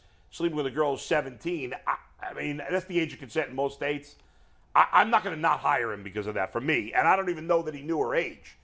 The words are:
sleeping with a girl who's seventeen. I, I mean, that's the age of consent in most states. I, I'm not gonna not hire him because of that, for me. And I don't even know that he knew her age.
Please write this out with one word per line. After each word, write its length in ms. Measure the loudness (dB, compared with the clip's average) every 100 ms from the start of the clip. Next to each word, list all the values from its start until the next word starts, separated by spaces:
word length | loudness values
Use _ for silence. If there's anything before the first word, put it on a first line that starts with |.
| -20 _ _
sleeping 260 | -2 -2 0
with 120 | -2
a 40 |
girl 200 | 0 0
who's 100 | 0
seventeen. 720 | 0 0 0 -6 -6 -4 -6 -6 -4
I, 80 | -4 -6 -14
I 100 | -10
mean, 280 | -6 -6 -6 -4
that's 160 | -4 -2
the 140 | -2
age 120 | -2
of 60 | -4
consent 300 | -6 -4 -2
in 60 | -2
most 200 | -2 -2
states. 400 | -4 -4 -8 -20 _ _ -20 _ _ 4
I, 120 | 6
I'm 160 | 6 6
not 140 | 4
gonna 140 | 2 0
not 220 | 2 2
hire 320 | 2 2 0
him 120 | -4
because 240 | -6 -6 -2
of 80 | -2
that, 160 | -2
for 100 | -2
me. 320 | 0 0 0
And 140 | 2 4
I 80 | 4
don't 140 | 2
even 160 | -2 0
know 160 | 0
that 100 | 0
he 80 | -6
knew 180 | -4 -2
her 140 | 0
age. 440 | 0 -2 -6 -20 -20